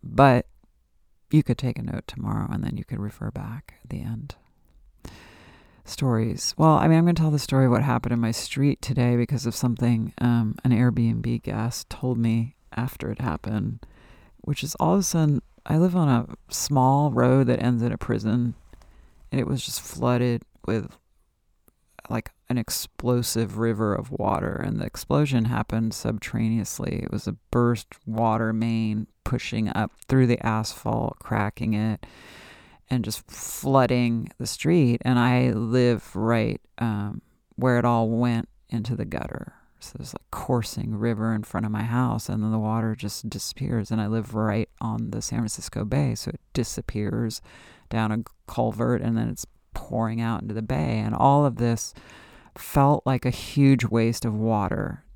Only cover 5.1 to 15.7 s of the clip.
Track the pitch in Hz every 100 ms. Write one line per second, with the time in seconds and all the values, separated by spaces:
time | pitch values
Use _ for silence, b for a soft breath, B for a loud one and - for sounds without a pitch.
5.1 | B B B B B B B - - 135
6.1 | 113 113 - - - 160 151 156 160 170
7.1 | 170 156 151 - 135 131 120 139 120 117
8.1 | 117 113 117 - - 143 - - 131 123
9.1 | 120 120 127 123 - 123 117 120 117 110
10.1 | - 120 120 110 - 127 117 123 113 117
11.1 | 113 113 117 - 104 113 - - - 127
12.1 | 117 117 113 117 - _ - 123 - -
13.1 | - 131 80 - 107 101 113 B B B
14.1 | B B B - 143 143 - 156 190 185
15.1 | 170 156 143 - - -